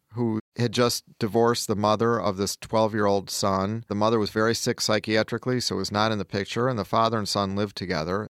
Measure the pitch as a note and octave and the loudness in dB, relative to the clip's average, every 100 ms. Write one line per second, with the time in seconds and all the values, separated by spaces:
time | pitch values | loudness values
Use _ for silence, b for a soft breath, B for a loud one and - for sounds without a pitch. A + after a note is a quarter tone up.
0 | _ A2+ A#2+ A2 - - A#2+ G#2 A#2+ - | _ -4 -2 -2 -6 -2 0 2 2 0
1 | - - A2+ A2+ A#2 A#2+ - G2+ G#2 G#2+ | -8 -6 0 4 4 4 -2 0 2 2
2 | A#2 A#2 F#2 F#2+ G2 - - A2 A2 G#2+ | 2 2 0 -2 -2 -4 -2 2 2 2
3 | G2+ G2+ F#2+ - G#2 F#2+ G2 A2+ - G#2 | 2 2 -2 -2 0 0 -2 -4 -4 0
4 | G#2+ A#2 G2+ A2 A2 A2+ - A2+ - G#2+ | 2 2 0 0 0 0 -2 -2 0 0
5 | A2 A2 G#2+ A#2 B2+ B2+ - F#2+ F#2+ G2+ | 2 0 0 -4 -2 -2 -2 -4 -2 0
6 | A2 G#2+ F#2 G2+ F#2+ A#2 B2+ A#2+ F#2 A2+ | 0 0 -4 -4 -4 -2 -2 -2 0 2
7 | A2+ A2+ G2 G#2 G2 G2 G#2 - F2+ F2 | 2 0 -2 -2 -2 -2 -4 -6 -4 -4
8 | D#2+ G2 G#2+ | -2 -4 -6